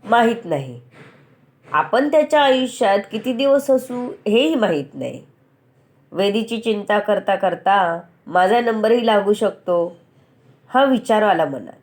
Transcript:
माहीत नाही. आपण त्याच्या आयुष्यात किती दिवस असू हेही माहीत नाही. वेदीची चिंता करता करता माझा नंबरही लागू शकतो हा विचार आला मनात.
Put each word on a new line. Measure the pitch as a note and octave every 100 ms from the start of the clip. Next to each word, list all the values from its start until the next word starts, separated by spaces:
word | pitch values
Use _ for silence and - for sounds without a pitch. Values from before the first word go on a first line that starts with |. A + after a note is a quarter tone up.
माहीत | G3+ A#3 A#3 A3+ E3+
नाही. | D3+ C3+ A#2+ - - - _ _ _ _ _ -
आपण | D3+ D#3 A#3 C#4+
त्याच्या | D#4 D4+ D4+
आयुष्यात | C#4 C4 B3+ - A3 G3+ G3
किती | A3 A#3
दिवस | A#3 C#4 C#4 C4+
असू | C4 B3+ B3 B3 - -
हेही | A3 D4+ D#4
माहीत | G#3 D#3 C#3
नाही. | C#3 B2 - - _ _ _ _ _ _ _ _
वेदीची | E3 G3+ G#3 A3 A#3
चिंता | A3+ G#3 G3+ G#3
करता | G3+ G3 G3 F#3+
करता | F#3+ E3+ - G3 F3 E3+ - _ -
माझा | E3+ F#3 A#3+
नंबरही | A#3 A3 G#3+ A#3+ A3+
लागू | G#3 G3
शकतो | G#3 G#3+ - - F3 E3+ F3 _ _ _ _ _ _ _
हा | B3+
विचार | C4+ B3+ - G#3+
आला | G#3+ E3+ D3+
मनात. | C3 F#2+ -